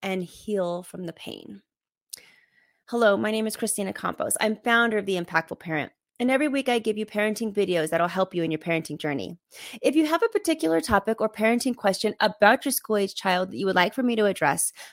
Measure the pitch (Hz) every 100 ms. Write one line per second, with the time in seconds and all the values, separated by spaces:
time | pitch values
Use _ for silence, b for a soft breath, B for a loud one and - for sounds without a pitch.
0 | 190 190 175 - - 208 175 175 180 -
1 | 175 165 - - - 196 _ _ _ _
2 | _ B B B B B B B - 240
3 | 220 202 214 220 220 - 220 - 190 -
4 | 180 - - - 220 220 240 233 233 214
5 | 196 185 170 165 - - 170 160 131 _
6 | _ _ 247 262 302 269 247 240 220 214
7 | 214 208 214 208 226 202 190 175 160 165
8 | 175 175 185 180 165 156 170 165 160 147
9 | 156 139 92 175 _ B B 226 285 294
10 | 302 330 453 392 - 320 320 330 320 202
11 | 220 220 214 - 220 240 254 240 202 190
12 | 214 - 214 - 208 262 277 247 - 208
13 | 196 - 196 180 185 190 196 180 175 -
14 | 247 226 208 185 147 175 - B B